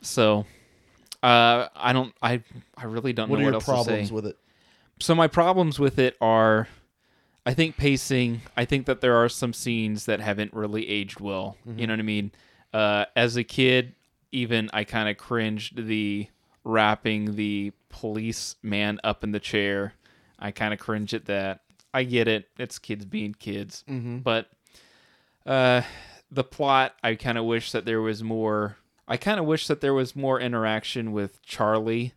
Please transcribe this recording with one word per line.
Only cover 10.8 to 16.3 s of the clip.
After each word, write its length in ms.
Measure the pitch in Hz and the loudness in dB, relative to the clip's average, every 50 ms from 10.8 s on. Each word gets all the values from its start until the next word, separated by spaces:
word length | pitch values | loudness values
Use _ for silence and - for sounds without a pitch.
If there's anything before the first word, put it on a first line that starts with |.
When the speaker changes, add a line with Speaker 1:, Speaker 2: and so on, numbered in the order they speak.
| 110 - | -4 -2
Speaker 1:
aged 320 | 104 104 98 98 - - | -4 -4 -4 -6 -10 -12
well. 360 | 101 101 98 95 95 101 101 _ _ 117 | -8 -8 -6 -6 -6 -8 -10 _ _ -14
Speaker 2:
Mm-hmm. 100 | 117 110 | -8 -6
Speaker 1:
You 80 | 117 | -4
know 60 | 110 110 | -4 -2
what 80 | 110 | -2
I 40 | 107 | -2
mean? 280 | 110 107 104 104 104 - _ _ _ _ _ _ _ - | -2 -2 -4 -4 -6 -10 _ _ _ _ _ _ _ -2
Uh, 320 | 110 107 104 104 104 104 - _ | 0 2 2 2 2 0 0 _
as 220 | - 117 120 113 | 2 2 2 2
a 80 | 120 117 | -2 -4
kid, 500 | _ - - 131 127 127 127 123 123 - _ _ _ _ _ _ _ - | _ 0 2 4 4 4 4 2 -2 -8 _ _ _ _ _ _ _ -6
even 360 | 131 123 113 117 113 110 107 - | -6 -4 -2 0 -2 -2 -2 -4
I 100 | 107 107 | -6 -6
kinda 300 | - - 117 110 107 104 | -4 -4 -2 -2 -2 -4
cringed 720 | - - - 123 117 110 110 107 107 107 - - 123 117 | -6 -6 -4 -2 -2 0 -2 -4 -6 -8 -10 -10 -10 -6
the 420 | 110 110 107 107 104 104 101 104 - | -4 -2 -2 -2 -2 -4 -4 -6 -10